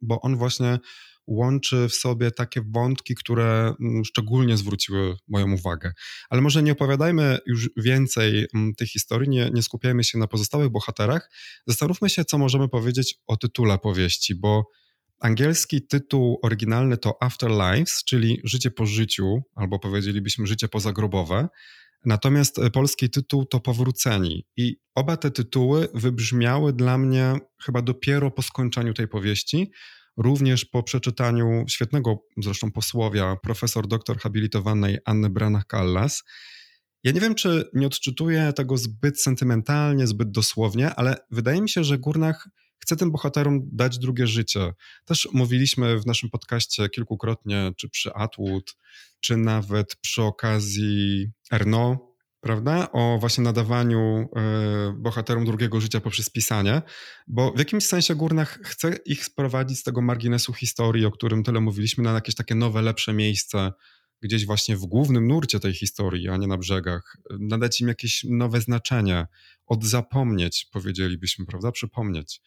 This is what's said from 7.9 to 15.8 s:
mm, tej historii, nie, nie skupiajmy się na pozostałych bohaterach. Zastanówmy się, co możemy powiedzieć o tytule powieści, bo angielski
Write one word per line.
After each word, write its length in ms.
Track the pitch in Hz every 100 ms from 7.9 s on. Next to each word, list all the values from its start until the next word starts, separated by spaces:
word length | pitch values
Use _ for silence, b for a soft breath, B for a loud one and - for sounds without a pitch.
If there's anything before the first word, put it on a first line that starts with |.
| 131 135 - 110 107 104
mm, 220 | 110 107 104
tej 120 | 117
historii, 420 | 107 - 117 139
nie, 200 | 127 120
nie 80 | 120
skupiajmy 420 | 113 - 127 123
się 140 | 113 117
na 100 | 110
pozostałych 420 | 107 104 147 143
bohaterach. 600 | 110 - - 107 160 - B B B -
Zastanówmy 440 | 113 147 185 202
się, 160 | - 165
co 120 | 147
możemy 320 | 139 135 135
powiedzieć 460 | 120 117 123 127 - -
o 100 | 107
tytule 400 | 117 - 113 95
powieści, 580 | 107 92 90 - - 92
bo 280 | 104 107 104 b b b b _
angielski 680 | 117 110 143 165 - 143